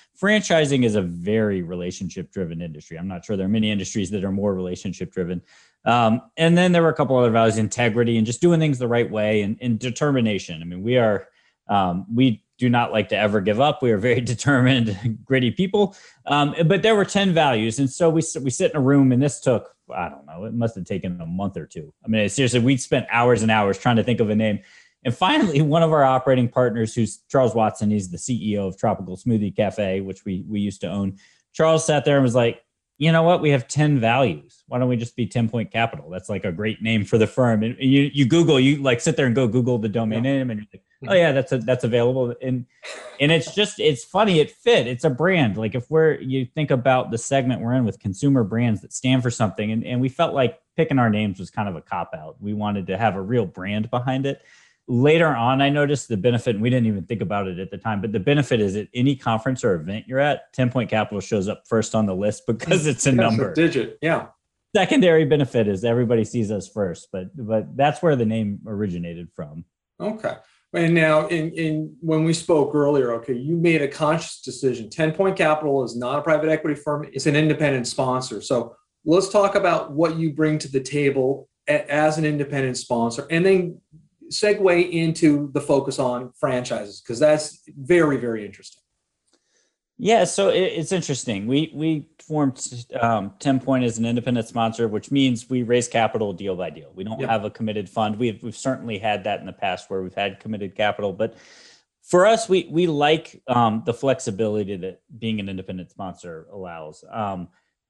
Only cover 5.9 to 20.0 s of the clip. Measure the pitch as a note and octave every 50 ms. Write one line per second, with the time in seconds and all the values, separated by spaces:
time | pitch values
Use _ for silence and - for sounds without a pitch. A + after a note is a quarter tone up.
5.9 | A#2 A#2+ A#2 A2 A2+ A#2+ - _ - - E3 E3 E3+ F3 F3+ F3+ F3 E3+ E3 D#3+
6.9 | D#3 - C#3+ A#2 C3 B2+ B2 A#2 A2 A2+ A2+ A2+ G#2 A2 G#2+ G#2 - - A#2+ A2+
7.9 | G#2 A#2+ A#2 A#2 A#2 A2+ A2 A#2 A#2+ - F3 F3 E3+ D#3+ D#3 D3+ C#3 B2 B2+ A#2
8.9 | A#2+ A#2+ A#2 - G2+ G#2+ G#2+ G#2+ A2 G#2+ G2+ G2 A2+ - B2 A#2+ A2+ G#2+ C3 B2+
9.9 | A2+ - D3+ D3 C#3 B2+ A2+ A2 G#2 F#2 - - E2+ D#2 E2+ F2 F2 F2+ G2 A#2
10.9 | B2+ B2 A#2 A2 F2 - - _ _ _ _ _ _ _ _ - G2+ G2+ F#2 F2+
11.9 | F2 F#2 F#2+ G#2+ A#2 A#2+ C3 C3 G#2+ - _ _ _ - B2+ B2 A#2+ A#2+ A#2+ -
12.9 | - A2 G2 - G#2+ G2 G#2+ G#2 G#2 G#2+ F2+ G#2+ G2+ A#2 C#3 D3+ C#3+ - C3 A#2+
13.9 | A2 G2 G#2+ B2+ A2+ G#2 B2 B2 A#2+ - - C#3+ C#3+ B2 B2+ B2+ C3+ B2 A2+ A2
14.9 | G2 F#2+ - A2+ G#2+ - - - C3+ C3 B2+ A#2 A2+ - F#3+ F#3 G3 G#3 G3+ F#3+
15.9 | - - - - _ _ - - C#3+ D3 C#3+ D3 - D#3+ E3+ D#3 G3 F#3 - A3
16.9 | A3+ G#3 F#3+ - - G3+ G3+ G3 E3 E3 D3+ C#3 B2 G#2+ A2 A2+ A2 - C#3 B2+
17.9 | - - F3 E3 D#3 E3 D#3 - - D#3 C3+ C#3 - - F#3 D#3+ - D3 B2+ C3+
18.9 | C#3+ C#3+ C3+ C3 B2+ B2 C#3+ C#3+ - - - C#3 A#2+ G2+ - - _ _ _ -
19.9 | - F#2